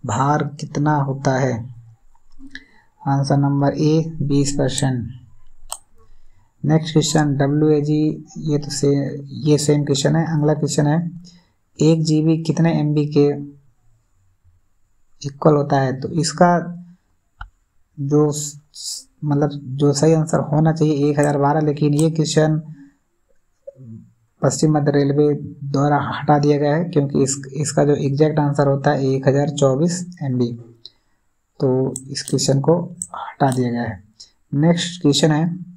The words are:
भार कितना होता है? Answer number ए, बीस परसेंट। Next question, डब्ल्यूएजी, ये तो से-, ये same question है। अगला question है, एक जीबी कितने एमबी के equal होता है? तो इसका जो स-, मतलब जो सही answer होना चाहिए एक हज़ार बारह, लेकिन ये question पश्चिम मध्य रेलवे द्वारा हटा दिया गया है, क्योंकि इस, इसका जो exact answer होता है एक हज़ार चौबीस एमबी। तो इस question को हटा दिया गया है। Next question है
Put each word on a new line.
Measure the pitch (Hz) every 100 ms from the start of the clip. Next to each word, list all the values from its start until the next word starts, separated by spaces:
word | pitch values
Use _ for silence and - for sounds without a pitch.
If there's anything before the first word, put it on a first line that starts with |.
| 123
भार | 110 139 151
कितना | 139 - 151 147 147 151
होता | 139 135 139 131
है? | 135 117 117 - - - - - - - - - - _ _ _ 139
Answer | 139 135 143
number | 143 143 139
ए, | - 151 160 160 -
बीस | 139 139 139
परसेंट। | 143 135 - 139 127 113 - - - - - - - _ - - - - - _ _
Next | 143 160 160
question, | 156 143 165 151 139
डब्ल्यूएजी, | 139 147 156 151 147 151 151 151 - -
ये | 156 143
तो | -
से-, | - 139 143 139 -
ये | - 120 147 147
same | 147 147
question | 143 135 151 160
है। | 165 160
अगला | 147
question | 147 143 - 147
है, | 160 170 - - - _ _ _ -
एक | 151 160
जीबी | 160 156 156 160
कितने | 160 151 165 160
एमबी | 151 151 151
के | 147 143 143 143 - _ _ _ _ _ _ _ _ _ _ _ _ _ _ _ - 143
equal | 139 165
होता | 147 143 139
है? | 135 131
तो | -
इसका | 175 143 - 175 175 170 - - - _ _ _ _ - _ _ _ _ -
जो | 139 147 151
स-, | 147 - - _ - - - - _
मतलब | 147 143 147
जो | 143 131 135 143
सही | 139 156
answer | 160 156 151
होना | - 147 160
चाहिए | 160 156 147 143
एक | 147
हज़ार | 147 143
बारह, | 143 156
लेकिन | 151 143 147
ये | 147 160
question | 160 151 - 156 156 - - - _ _ _ _ _ _ _ - _ 123 113 - _ _ _
पश्चिम | 143 - 156 151
मध्य | 147
रेलवे | 143 139 143 147 143 - -
द्वारा | - 139 143 143 139
हटा | - - 147
दिया | 147 147
गया | 147 151
है, |
क्योंकि | 175 151 139 147
इस, | 135 - -
इसका | - 135 -
जो | 147
exact | 139 143 139 156 156
answer | 147 143 139
होता | 139 143
है | 143 135
एक | 135 135
हज़ार | 139 143
चौबीस | - 139 131 170 175 - -
एमबी। | 139 127 120 117 - - - _ _ _ _ _ _ _
तो | 135 131 131 - -
इस | 139
question | - 135 - 139
को | 139 170 175 - -
हटा | - - - 139
दिया | 127 123
गया | 120
है। | 113 101 - _ - _ _
Next | 139 160 170 - -
question | 147 143 160
है | 151 165 180 -